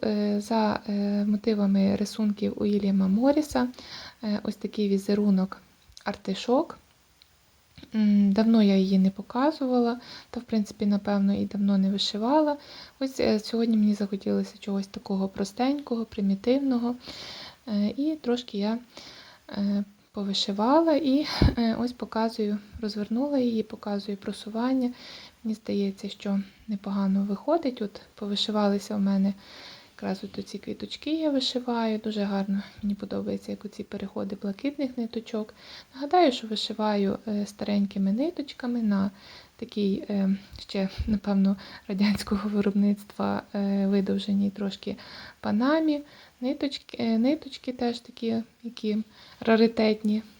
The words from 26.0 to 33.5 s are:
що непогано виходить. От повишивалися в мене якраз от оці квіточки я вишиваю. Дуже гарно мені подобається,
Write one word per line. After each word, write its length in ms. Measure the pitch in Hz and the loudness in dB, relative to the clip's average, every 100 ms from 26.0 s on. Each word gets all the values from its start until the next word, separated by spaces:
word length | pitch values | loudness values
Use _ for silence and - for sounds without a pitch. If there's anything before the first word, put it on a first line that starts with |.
| 196 | -10
що 320 | - 202 196 196 - - | -8 -2 -2 -4 -10 -8
непогано 560 | 208 202 202 196 196 | -8 -4 -2 2 2
виходить. 580 | 202 196 - 330 302 247 | 0 -2 0 0 0 -4
От 180 | 208 - - | -8 -10 -20
повишивалися 840 | - 208 202 - 214 202 202 - 208 | -12 -6 -4 -2 2 2 2 -2 0
в 40 | |
мене 340 | 196 196 196 196 - - - - - - | 2 4 2 0 -10 -20 -20 -20 -20 -10
якраз 200 | 202 190 | -6 -6
от 140 | 196 202 | -8 -12
оці 200 | 196 202 | -10 -10
квіточки 560 | - 208 202 - 294 | -10 -10 -10 -10 -4
я 160 | 320 311 | -2 0
вишиваю. 680 | 277 269 247 247 233 226 214 | 0 0 -4 -2 -2 0 -2
Дуже 240 | 220 214 | -2 -2
гарно 400 | 202 196 196 196 - - | 0 0 0 -2 -4 -6
мені 120 | 202 | -4
подобається, 560 | 202 196 202 208 196 - | -4 -4 -6 -4 -4 -6